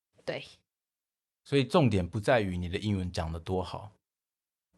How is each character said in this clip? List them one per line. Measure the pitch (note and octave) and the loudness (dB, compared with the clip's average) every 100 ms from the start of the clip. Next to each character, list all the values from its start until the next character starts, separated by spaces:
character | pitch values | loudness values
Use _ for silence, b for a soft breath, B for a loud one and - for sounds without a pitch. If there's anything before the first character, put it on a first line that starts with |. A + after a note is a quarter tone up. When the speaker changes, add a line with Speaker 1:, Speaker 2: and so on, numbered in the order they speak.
| _ _ | _ _
Speaker 1:
对。 | - D#3 - - _ _ _ _ _ _ _ _ | -10 -10 -10 -20 _ _ _ _ _ _ _ _
Speaker 2:
所 | - C#3 | -2 0
以 | |
重 | B2+ F3+ B2+ | 4 4 6
点 | G2 E2+ | 4 0
不 | A2 | -2
在 | B2 B2 | 2 2
于 | G2 F2+ | 2 -2
你 | F2 | -4
的 | F2+ | -4
英 | G#2+ G2 | -2 -2
文 | F2+ | -2
讲 | F2 D#2+ | -4 -6
得 | E2 | -6
多 | F2 F#2 | -4 -4
好， | F2 E2+ G2+ _ _ _ _ _ _ _ _ | -4 -10 -14 _ _ _ _ _ _ _ _